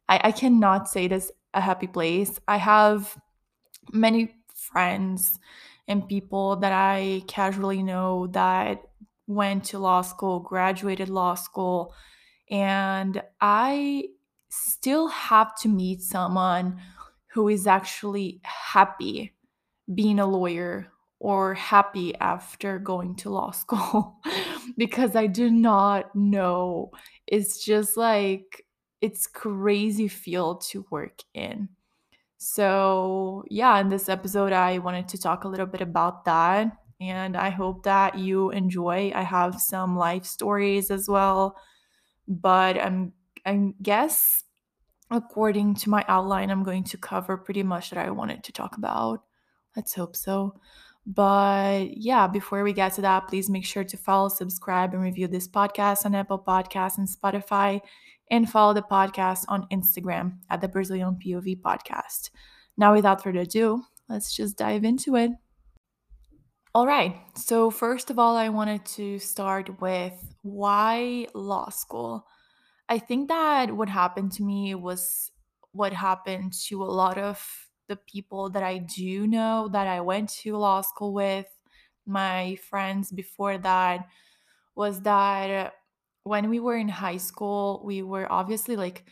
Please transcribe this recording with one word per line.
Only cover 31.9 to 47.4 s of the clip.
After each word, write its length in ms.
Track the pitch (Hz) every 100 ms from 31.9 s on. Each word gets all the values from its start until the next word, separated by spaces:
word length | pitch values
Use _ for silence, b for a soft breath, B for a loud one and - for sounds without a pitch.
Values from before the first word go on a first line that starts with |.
| _ _ _ _ _
So, 1080 | - - 202 196 190 190 185 190 190 196 -
yeah, 300 | 208 254 202
in 80 | 196
this 220 | 196 196
episode, 420 | 185 190 202 196
I 280 | 185 180 185
wanted 280 | 180 180 180
to 100 | 190
talk 280 | 175 180 196
a 40 |
little 160 | 190 185
bit 160 | 185
about 440 | 180 165 175 180 -
that, 480 | 165 170 196 220 - - -
and 340 | 185 185 185 180
I 140 | 190
hope 340 | 185 185 190
that 360 | 202 196 196 196
you 320 | 190 190 190
enjoy. 600 | 196 185 180 175 180 202 -
I 80 |
have 360 | 180 180 175 185
some 380 | - 190 185 180
life 280 | 170 185 185
stories 640 | - 208 202 202 196 190
as 180 | 196 196
well, 480 | 202 196 190 190 b b b b b b b -
but 520 | 175 190 185 185 185
I'm, 340 | 196 185 185 - _ - 190
I 280 | 202 202 196
guess, 600 | 196 208 311 - - - - _ _ _ _ _ _
according 640 | 233 233 208 214 208 208 202
to 140 | 208
my 160 | 208 -
outline, 420 | 190 190 190 196
I'm 140 | 190
going 220 | 190 185 185
to 120 | 185
cover 380 | - 190 185
pretty 260 | 185